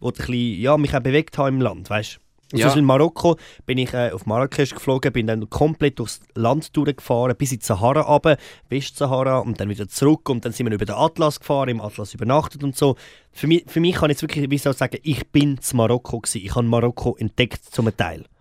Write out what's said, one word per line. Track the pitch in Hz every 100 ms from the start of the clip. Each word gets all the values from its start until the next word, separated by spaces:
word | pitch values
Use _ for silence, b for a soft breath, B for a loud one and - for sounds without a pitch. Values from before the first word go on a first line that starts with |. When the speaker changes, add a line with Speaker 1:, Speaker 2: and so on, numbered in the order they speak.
Speaker 1:
will | 123
ein |
bisschen, | - 135 123 120 92
ja, | 127 156
mich | 143 143
auch |
bewegt | 131 143 160 -
haben | 139 131
im |
Land, | 120 82 95
weißt | 107 104 -
du? | _ _ _
Und | 113
Speaker 2:
Ja. | 120
Speaker 1:
zum |
Beispiel | 143
in | 135
Marokko | 131 165 - 175 160 B B -
bin | 131
ich, | 123 123
äh, | 120
auf | 95 110
Marrakesch | 113 135 - 139 -
geflogen, | - 131 139
bin | 120 113
dann | 110 107
komplett | - 151 156 143 -
durchs | 110 - _ -
Land | 113 147 - 151
durchgefahren, | 143 135 - 120 127 117
bis | 135
in | 127
die | -
Sahara | 95 117 151
runter, | 123 147 160 143 B B -
Westsahara | 139 135 - 139 131 131 131
und | 117 107
dann | 104
wieder | 104 101
zurück | - 139 156 -
und | 123 117
dann |
sind | 107 120
wir |
über | 101 104
den | 101
Atlas | 160 175 156 -
gefahren, | - 143 131
im | 113
Atlas | 107 - 101
übernachtet | - 107 147 - 143
und | 143 -
so. | 139 123 B B B
Für | - 147
mich, | 170 -
für | 160
mich | 175 -
kann | 156
ich | 139
jetzt |
wirklich, | 156 151 139
wie | 139
soll | 139
ich | 131
sagen, | 131 -
ich | 156 131 -
bin | 143 143 131
zu | - 123
Marokko | 110 120 - 113
gsi. | - 104
Ich | 95 120
habe | 117
Marokko | 117 120 - 123 -
entdeckt | 110 - 123 - -
zum | - 110 -
Teil. | 87 80 - _